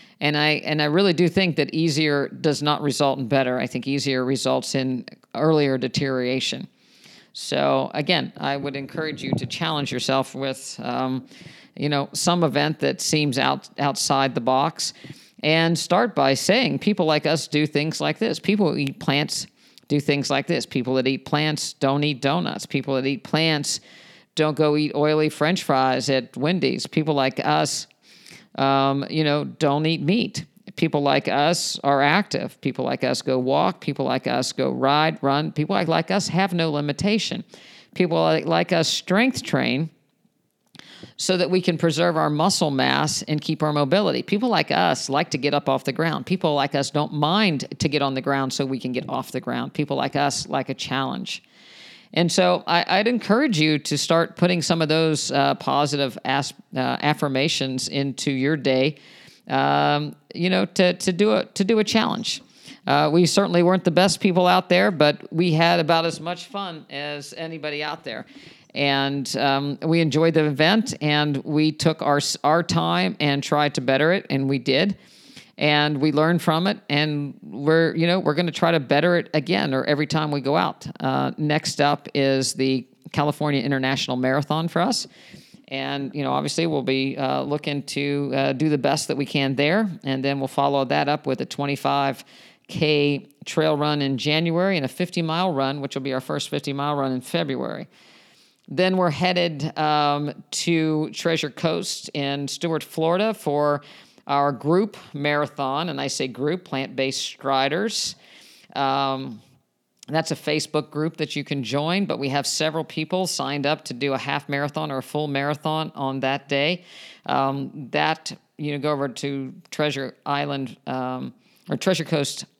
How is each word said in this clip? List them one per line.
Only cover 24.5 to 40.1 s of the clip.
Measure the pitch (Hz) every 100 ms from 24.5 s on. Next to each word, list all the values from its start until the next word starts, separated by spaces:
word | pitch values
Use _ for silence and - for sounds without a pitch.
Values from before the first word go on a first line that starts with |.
| 147
go | 151 147
eat | 151
oily | 143 151 151 156
French | 151 151 185
fries | - 135 131 127 127
at | 135 120 -
Wendy's. | 143 185 143 123 -
People | - 151
like | 143 135 -
us, | - 151 151 - - _ _ - - - -
um, | - 135 135 139 139 139
you | 151
know, | 156 147
don't | 143 123 151 143
eat | 156 165
meat. | 143 214 - - - _ - -
People | 160 151
like | 143 139 -
us | 123 147 170 - -
are | 139 139
active. | 143 175 202 - - -
People | - 131 127
like | 127
us | 131 131
go | - 131
walk. | 127 139 185 165
People | - 139 131
like | 127 127
us | 123 131
go | - 131
ride, | 123 135 143 160 -
run. | 139 139 151
People | - 151 196
like, | 170
like | 165 165
us | 190 -
have | 170 196
no | 175 165
limitation. | 147 147 143 190 214 - - - - - - -
People | - 180 170
like, | 165 160 -
like | 170 175
us | 170 151
strength | - - 185 254 -
train | - 139 123 127 160 _ _